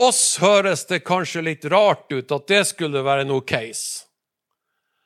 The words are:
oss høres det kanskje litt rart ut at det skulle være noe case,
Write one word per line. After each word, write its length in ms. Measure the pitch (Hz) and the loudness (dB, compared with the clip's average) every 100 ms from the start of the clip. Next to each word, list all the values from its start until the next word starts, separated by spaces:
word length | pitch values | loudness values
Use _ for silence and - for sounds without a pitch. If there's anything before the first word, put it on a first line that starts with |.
oss 360 | 247 240 - - | 2 2 0 2
høres 420 | 180 202 196 160 - | 4 4 2 -2 -4
det 140 | 175 - | -6 -2
kanskje 380 | 180 165 170 160 | -2 -2 -6 -6
litt 200 | 156 147 | -6 0
rart 400 | 185 208 147 - | 2 4 2 -4
ut 200 | 135 127 | -8 -4
at 160 | 143 - | -6 0
det 160 | 202 190 | 0 0
skulle 360 | - 160 139 135 | -4 -4 -2 0
være 220 | 139 139 | 0 0
noe 180 | 135 131 | -4 -2
case, 600 | 139 113 110 - - - _ _ _ _ _ _ _ _ _ | -6 -6 -10 -12 -12 -16 _ _ _ _ _ _ _ _ _